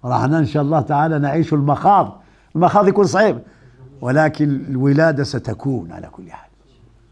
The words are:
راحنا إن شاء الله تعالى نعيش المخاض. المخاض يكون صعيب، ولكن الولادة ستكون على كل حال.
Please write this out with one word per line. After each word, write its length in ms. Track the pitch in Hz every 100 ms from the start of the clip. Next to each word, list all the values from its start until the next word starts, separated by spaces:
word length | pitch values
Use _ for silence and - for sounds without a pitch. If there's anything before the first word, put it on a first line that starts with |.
| 123
راحنا 340 | 120 127 160
إن 60 | 123
شاء 180 | 151
الله 180 | 143 160
تعالى 380 | 120 143 160 156
نعيش 340 | 143 156 156
المخاض. 680 | 151 143 131 180 202 - - _ _ _ 160
المخاض 320 | 170 202 196
يكون 180 | 196 190
صعيب، 340 | 185 214 120 - _ - - - -
ولكن 640 | 123 139 156 - 147 139 135
الولادة 540 | 127 139 143 165 143
ستكون 680 | 139 123 - 107 139 123 85
على 160 | 87 -
كل 240 | - 87
حال. 180 | - - _ _ _ _ _ _